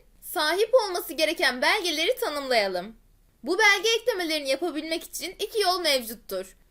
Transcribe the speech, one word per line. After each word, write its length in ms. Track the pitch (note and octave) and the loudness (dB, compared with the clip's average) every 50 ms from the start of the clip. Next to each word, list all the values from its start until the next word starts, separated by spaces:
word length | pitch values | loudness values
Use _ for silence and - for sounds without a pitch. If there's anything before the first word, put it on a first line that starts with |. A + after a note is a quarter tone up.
| - _ _ - | -16 _ _ -20
sahip 480 | - - - F4+ D4+ D4+ E4+ G4 A4+ A4 C5 | -16 -6 -4 0 0 0 2 0 2 4 4
olması 400 | C5 G#4+ G4 F4 F4 E4+ - C#4+ | 4 4 2 -2 -6 -6 -6 -2
gereken 480 | C4+ D#4 D4+ E4 E4 D#4+ C4 B3 B3+ | -2 0 0 0 2 0 0 2 2
belgeleri 540 | C#4+ E4 G4 G#4+ F4 F4 D4+ D4+ E4 G#4 B4+ | 2 2 2 2 0 -2 -2 0 0 0 0
tanımlayalım. 800 | - A#4 D#4+ D4 C#4+ C#4 C4 B3 A3+ G3+ G3 F#3 F3 F#3 A3 A3+ - _ _ _ _ _ _ _ _ - | -2 -2 -4 -4 -4 -2 2 2 2 2 2 0 -4 -6 -8 -14 -20 _ _ _ _ _ _ _ _ -4
Bu 160 | C4 F4+ G4 | -2 2 4
belge 300 | A4 G#4 G4+ G4+ F#4 A4+ | 6 6 6 4 4 2
eklemelerini 600 | A#4 A4 A4 B4 A4 F#4 F4 D#4 D#4 D4+ C#4 C4 | 2 2 0 -2 -2 0 -2 -2 -2 -2 0 -2
yapabilmek 540 | C4 C4+ E4+ F4 C4+ D#4 D4+ D#4+ D#4+ E4+ - | -2 0 -2 -4 -4 -4 -4 -4 -6 -6 -6
için 320 | - - - - F4 F#4+ - | -8 -10 -10 -10 -10 -6 -8
iki 220 | G4+ G#4+ - A4+ | -8 -4 -2 0
yol 180 | G4+ F4+ F4+ F#4+ | 2 2 2 2
mevcuttur. 760 | F4 D4+ C#4 C4 A#3 A3 A#3 - - - G3 F#3 F#3+ - - _ _ _ | 2 0 0 0 -2 -6 -10 -14 -12 -8 -8 -8 -8 -10 -16 _ _ _